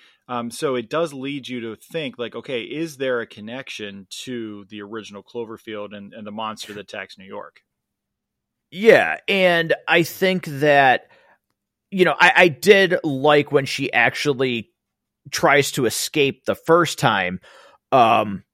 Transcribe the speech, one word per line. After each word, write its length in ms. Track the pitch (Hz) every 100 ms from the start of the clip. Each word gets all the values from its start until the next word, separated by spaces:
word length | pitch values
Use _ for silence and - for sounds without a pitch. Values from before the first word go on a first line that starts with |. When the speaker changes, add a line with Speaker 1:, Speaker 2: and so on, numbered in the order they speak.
| _ _ -
Speaker 1:
Um, 240 | 123 117
so 240 | - 151 127
it 140 | 110
does 220 | 151 170
lead 360 | 139 135 143 117
you 140 | 123
to 140 | 113 107
think, 440 | _ 165 143 113
like, 160 | 113 113
okay, 260 | - 123
is 360 | 104 147 165 135
there 240 | 135 120
a 60 | 113
connection 800 | - 107 123 135 - 104 98 95 - -
to 400 | 120 110 104 95
the 120 | 104
original 400 | 101 110 98 101
Cloverfield 720 | - 120 110 110 - 107 104 104
and, 180 | 101
and 140 | 110 107
the 40 |
monster 420 | 104 110 107 -
that 80 | 101
attacks 360 | 98 107 95 -
New 80 | 95
York? 360 | 101 78 _ _ _ _ _ _ _ _ _ _ _ _
Speaker 2:
Yeah, 480 | 180 220 151 85 78 -
and 460 | 196 185 170 165 147 -
I 160 | 170
think 420 | 170 - 185 185 165
that, 640 | 139 147 143 135 120 _ _ _ _ _ _ _ _ -
you 160 | 190 175
know, 100 | 139
I, 140 | 175
I 140 | 170 180
did 480 | 131 190 196 190 180
like 480 | 160 135 147 147 143
when 140 | 143 135
she 260 | - 135
actually 800 | 120 120 - 147 127 131 120 107 _ _ _ _ _ -
tries 440 | - 165 143 139
to 120 | - 117
escape 600 | - - 156 143 - -
the 100 | 98
first 420 | - 170 165 -
time, 440 | 131 101 90 92 _ - _ _ -
um, 540 | 131 113 110 107 98 _